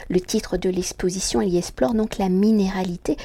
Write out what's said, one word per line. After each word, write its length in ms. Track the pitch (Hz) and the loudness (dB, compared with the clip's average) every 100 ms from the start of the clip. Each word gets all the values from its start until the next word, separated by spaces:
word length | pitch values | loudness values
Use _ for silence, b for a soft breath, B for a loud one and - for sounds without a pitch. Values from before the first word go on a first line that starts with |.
| B | B
le 100 | 180 | -2
titre 380 | - 220 - 180 | 0 -2 -2 -2
de 100 | 185 | 0
l'exposition, 760 | 185 185 - 180 190 - 233 | -2 -4 -2 -2 -2 -2 0
elle 80 | 202 | 2
y 100 | 175 | 0
explore 340 | - - 247 | 0 -2 0
donc 240 | 220 220 - | 0 0 0
la 100 | 190 | 2
minéralité 880 | 185 208 220 190 190 180 175 - 294 | 4 4 4 2 0 -4 -4 -4 -4